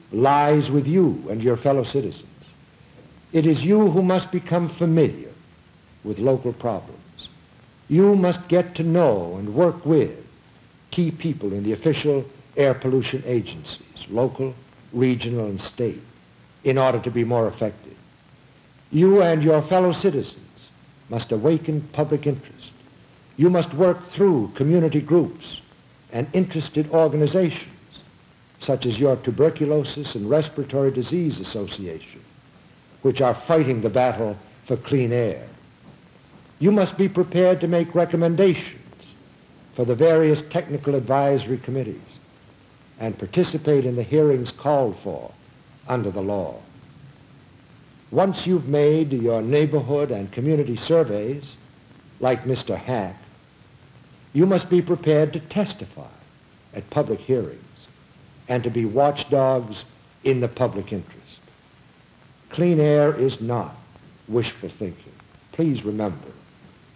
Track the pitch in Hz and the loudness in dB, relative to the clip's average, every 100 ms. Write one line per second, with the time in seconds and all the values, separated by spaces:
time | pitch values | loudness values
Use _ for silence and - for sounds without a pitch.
0 | - 104 135 143 147 151 131 143 131 185 | -8 0 4 4 4 2 2 0 2 4
1 | 160 - 80 110 120 120 143 139 113 139 | 2 0 -6 -2 0 2 2 0 0 -4
2 | 101 - - - - - - _ - - | -4 -10 -20 -20 -20 -20 -20 _ -20 -20
3 | - - _ 165 160 139 156 214 202 165 | -20 -20 _ 2 2 2 4 4 6 4
4 | 185 185 185 180 - 175 170 - 175 165 | 2 0 0 -6 -2 -2 -2 -2 2 4
5 | 147 - - - - _ _ _ _ - | 2 0 -14 -20 -20 _ _ _ _ -14
6 | 104 98 127 127 123 117 120 95 - - | -10 -2 0 0 -2 -6 -6 -6 -10 -20
7 | - - - - _ - - _ - 156 | -20 -20 -20 -20 _ -20 -20 _ -2 4
8 | 202 196 180 175 - 175 175 - 165 175 | 6 6 2 0 0 0 2 -4 0 4
9 | 151 101 85 92 104 117 175 - 143 160 | 4 2 -2 -8 -4 2 2 0 2 2
10 | 101 - - - _ _ - _ _ - | 2 -4 -20 -20 _ _ -20 _ _ -2
11 | 165 - 165 131 101 101 104 104 165 139 | -2 -2 -6 -6 -6 -4 -4 -2 -2 0
12 | 147 139 120 - - - 139 127 131 131 | 0 -2 -4 -14 -8 0 2 2 0 0
13 | 117 131 123 120 - 80 73 - - - | 0 -6 -4 -4 -4 -12 -16 -18 -20 -20
14 | - 104 127 123 131 123 - - - 123 | -8 -2 -2 -4 -8 -10 -20 -20 -10 0
15 | 127 123 117 120 104 98 - - 117 - | 0 0 -4 -4 -4 -6 -10 -6 -6 -6
16 | - - _ _ _ _ 139 135 131 120 | -16 -20 _ _ _ _ -2 2 2 0
17 | 123 117 117 120 107 - 110 - - - | -2 -2 0 0 0 -2 -6 -6 -18 -20
18 | - _ _ _ _ _ _ _ _ 151 | -20 _ _ _ _ _ _ _ _ 4
19 | 190 202 170 160 151 156 151 185 180 165 | 6 6 6 4 4 2 2 2 2 2
20 | 196 139 - - - - - _ - _ | 0 -2 -6 -14 -20 -20 -20 _ -20 _
21 | - 117 - 110 139 160 160 151 151 - | -10 -8 -4 0 2 0 -2 -6 -4 -4
22 | 151 147 147 139 - - - - - - | 0 0 -2 -4 -10 -20 -20 -20 -20 -20
23 | - - - - 175 175 147 139 180 175 | -20 -20 -16 2 4 4 0 2 2 2
24 | - 160 196 147 101 - 143 175 160 151 | -6 0 2 2 -2 -2 2 4 2 0
25 | - 175 151 - - - - - _ _ | 2 2 2 -4 -16 -18 -20 -20 _ _
26 | - 117 147 185 185 160 - 151 151 160 | -10 -6 -2 0 0 -2 -4 -4 0 2
27 | 160 151 147 180 180 - - - - - | 2 2 2 2 0 -2 -12 -20 -20 -20
28 | - _ _ _ _ _ - 127 123 110 | -20 _ _ _ _ _ -4 -2 -2 0
29 | 139 123 127 117 156 156 147 151 135 147 | 0 0 -2 2 0 2 0 0 -2 -8
30 | 139 110 104 151 156 - 131 135 139 120 | -10 -8 -2 0 -2 -8 -6 -2 0 -2
31 | 117 175 160 107 95 110 95 - 90 80 | -4 -2 -2 -4 -10 -8 -10 -10 -12 -12
32 | - - - - _ _ - _ _ - | -16 -20 -20 -20 _ _ -20 _ _ -2
33 | 135 127 127 117 - 165 135 117 107 123 | 0 2 0 0 2 2 2 0 0 2
34 | 127 101 110 101 - - - 123 - 143 | 0 0 -4 -6 -14 -20 -6 -6 -2 -2
35 | 117 120 110 65 57 - - _ - - | 0 0 -2 -4 -12 -20 -20 _ -20 -20
36 | - - _ - - - 170 208 180 - | -20 -20 _ -20 -20 0 2 4 2 0
37 | 190 175 180 175 185 175 170 175 170 175 | 0 0 0 4 4 4 2 0 0 0
38 | 170 165 170 170 196 170 - - - - | 0 2 2 4 4 2 -6 -18 -20 -20
39 | - - - - - - - - 120 120 | -20 -20 -20 -20 -20 -20 -14 -4 -2 4
40 | 165 160 156 151 - 170 - 143 143 139 | 4 6 4 2 -2 -6 -6 -6 -2 -2
41 | 117 135 139 139 123 127 - 135 113 73 | 0 0 2 0 -2 -6 -6 -6 -6 -10
42 | - - - - - _ _ _ - - | -18 -20 -20 -20 -20 _ _ _ -20 -10
43 | 113 - 95 175 175 151 151 143 127 120 | -10 -8 -4 -2 -2 -2 2 2 2 -4
44 | 113 151 151 127 120 - 139 143 120 87 | 0 2 4 2 -2 -6 0 0 0 -4
45 | 101 71 58 - - - - - - 127 | -10 -10 -12 -20 -20 -20 -20 -20 -6 -4
46 | 101 95 95 101 78 55 - - - - | -4 -6 -6 -6 -6 -12 -20 -20 -20 -20
47 | - - - - - - - - - - | -20 -20 -20 -20 -20 -20 -20 -20 -20 -20
48 | - 127 196 - 175 175 131 147 147 156 | -4 0 0 0 -2 -2 0 2 2 2
49 | 151 131 117 113 113 147 151 151 120 143 | 0 -2 0 -2 0 0 2 0 -2 -2
50 | 143 104 98 120 143 151 127 117 - 165 | -2 -4 -6 -4 0 0 0 -6 0 2
51 | 131 104 110 143 139 - - - _ - | 2 -2 -4 -8 -12 -20 -20 -20 _ -20
52 | - - 127 123 127 127 - 95 - 123 | -20 -4 -2 -2 -2 -6 -4 -8 -4 -6
53 | 95 98 - - _ _ _ _ - - | -6 -10 -20 -20 _ _ _ _ -20 -20
54 | - - - 143 185 180 - 175 175 175 | -20 -20 -4 2 4 2 2 0 2 0
55 | 151 151 151 160 - 208 196 - - - | 2 2 2 -2 -6 -4 -4 -6 -16 -16
56 | 71 - _ _ _ _ _ 101 - 151 | -20 -20 _ _ _ _ _ -16 -6 -4
57 | 143 104 - 127 82 - - - - - | -2 -4 -2 -4 -4 -12 -20 -20 -20 -20
58 | - - - - - 123 117 117 110 120 | -20 -20 -20 -20 -6 -4 -2 -2 -2 2
59 | 143 147 - 139 131 131 110 104 - - | 0 0 -2 0 2 0 -4 -14 -18 -20
60 | _ _ 135 127 120 - 123 101 95 101 | _ _ -2 0 -2 -2 -4 -4 -8 -10
61 | - - - - - _ _ _ _ _ | -10 -20 -20 -20 -20 _ _ _ _ _
62 | _ _ - _ _ - 175 160 147 147 | _ _ -20 _ _ -2 2 4 4 4
63 | 147 131 135 - 113 120 82 - - - | 2 2 -2 -2 -4 -4 -6 -12 -20 -20
64 | - - - 117 117 - 90 - 98 - | -20 -20 -4 -4 -4 -8 -16 -10 -10 -10
65 | - - - - _ - 165 123 104 107 | -20 -20 -20 -20 _ -4 -2 -2 -4 -4
66 | 104 76 - - - _ - _ _ | -6 -6 -14 -20 -20 _ -20 _ _